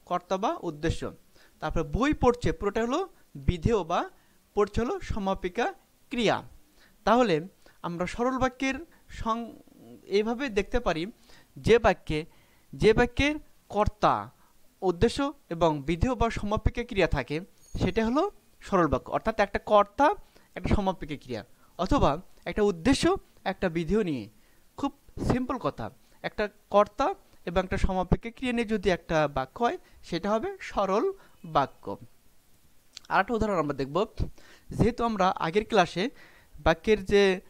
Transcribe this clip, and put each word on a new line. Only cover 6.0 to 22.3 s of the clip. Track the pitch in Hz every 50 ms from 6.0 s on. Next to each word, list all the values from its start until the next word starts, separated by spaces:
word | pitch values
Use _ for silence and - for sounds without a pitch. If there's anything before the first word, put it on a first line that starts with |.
| _ _
ক্রিয়া। | - 240 226 175 131 110 - - - - - _ _ _ _ _ _ _ _
তাহলে | 190 220 247 254 214 165 151 165 190 - _ _ - _ _
আমরা | - 165 170 165 180
সরল | 175 - - 240 254 262 254
বাক্যের | 254 262 247 - 269 269 262 269 339 - _ _ _ -
সং-, | - - - 226 220 233 233 220 - - - - - - - - - -
এইভাবে | - - 185 202 214 220 240 226 285 269
দেখতে | 202 202 196 - - 240
পারি | 233 202 165 156 165 214 - _ _ - - - - _ _
যে | 139 131 185 220 233
বাক্যে, | 226 214 180 - - - 160 151 160 - - - _ _ _ _ _ _
যে | - 139 147 208
বাক্যের | 220 226 240 240 - - 277 294 302 302 - - - _ _ -
কর্তা, | - 202 208 202 - - - 156 127 107 101 123 - _ - _ _ - - _ _ _
উদ্দেশ্য | 196 185 175 170 208 233 - - 277 277 302 - _ -
এবং | 170 165 175 165 151 147
বিধেয় | 135 147 175 165 202 254 254
বা | 208 233 226
সমাপিকা | 220 - - 202 208 220 - - - 240 240
ক্রিয়া | - 220 196 170
থাকে, | 151 - 147 123 - 147 160 190 - _ _ - _ - -
সেটা | - 190 175 226 220
হলো | 220 247 294 359 415 - - _ _ _ -
সরল | - - 202 185 170
বাক্য। | 147 135 123 - -
অর্থাৎ | - - - 220 220 -
একটা | 202 196 - 226
কর্তা, | - - 214 208 202 - - - 277 311 415 - - - _ - - _ _
একটা | 185 180 - -
সমাপিকা | 208 196 190 180 - 170 156 151
ক্রিয়া, | 123 - 127 120 107 - - - _ _ _ _ -
অথবা | 175 - 285 269 202 156 139 165 - -